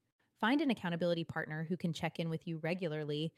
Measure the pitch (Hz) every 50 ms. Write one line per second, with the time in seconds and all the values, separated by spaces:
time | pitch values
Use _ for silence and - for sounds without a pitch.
0 | _ _ _ _ _ _ _ - 220 214 277 294 320 277 220 - - 175 170 165
1 | 175 175 170 170 165 - - 160 - - 156 156 160 156 185 - - 170 156 -
2 | - 160 - - 170 165 160 160 - 175 165 156 156 160 180 185 190 156 151 156
3 | 151 147 147 147 156 165 -